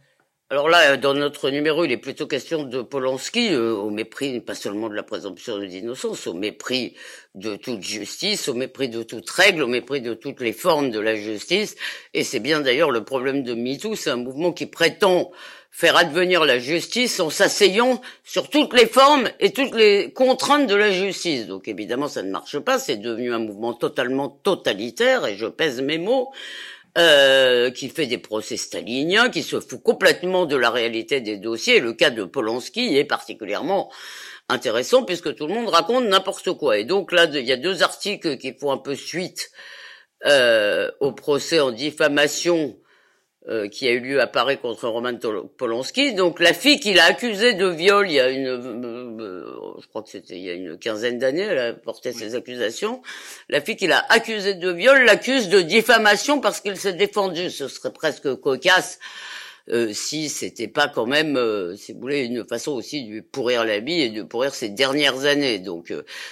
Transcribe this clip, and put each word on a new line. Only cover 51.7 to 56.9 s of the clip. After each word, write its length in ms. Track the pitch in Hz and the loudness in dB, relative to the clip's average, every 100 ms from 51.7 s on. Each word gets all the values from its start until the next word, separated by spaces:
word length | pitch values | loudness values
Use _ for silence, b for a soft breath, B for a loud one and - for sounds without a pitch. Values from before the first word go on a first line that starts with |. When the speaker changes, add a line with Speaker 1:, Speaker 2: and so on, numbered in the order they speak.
Speaker 1:
porté 360 | - 120 - 127 | -6 -12 -10 -10
Speaker 2:
Oui. 60 | 117 | -10
Speaker 1:
ses 200 | 107 120 | -8 -8
accusations. 640 | 123 123 110 - 214 214 B B B B - | -8 -6 -4 -4 -6 -6 B B B B -4
La 140 | 143 | -2
fille 160 | 143 220 | -2 -2
qu'il 160 | 180 | 2
a 120 | 139 - | 2 4
accusée 460 | 226 226 214 190 185 | 4 2 -4 -4 -2
de 140 | 180 | -4
viol 340 | 175 226 269 | 2 6 6
l'accuse 440 | 233 196 - 269 196 | 6 4 2 0 4
de 140 | 190 | 4
diffamation 800 | 160 220 220 233 214 208 - 294 | 4 4 6 6 6 4 2 0
parce 180 | 226 - | 0 -2
qu'il 160 | 202 185 | -6 -4
s'est 180 | 196 | -4